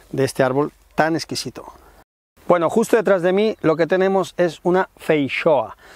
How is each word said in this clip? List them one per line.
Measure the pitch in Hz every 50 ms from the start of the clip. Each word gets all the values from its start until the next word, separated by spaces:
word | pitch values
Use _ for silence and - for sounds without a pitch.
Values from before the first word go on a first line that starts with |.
| - _
de | - 135 135
este | 127 - - 135
árbol | 127 127 139 147 - - _ _ _ -
tan | - 156 160 165
exquisito. | 151 - - - - - 127 - - - - - - - - - _ _ _ _ _ _ _ _ _ - -
Bueno, | 175 175 165 156
justo | - 220 226 - -
detrás | 233 190 196 202 185 165
de | 185 180
mí | 196 214 220 202 -
lo | - 156 160
que | 151 170
tenemos | 151 185 185 190 190 190 190 180 - -
es | - 180 170 147 - -
una | 180 175 185 190 - _
feijoa, | - - - 160 151 143 127 - - - 175 151 131 110 104 - _ - - -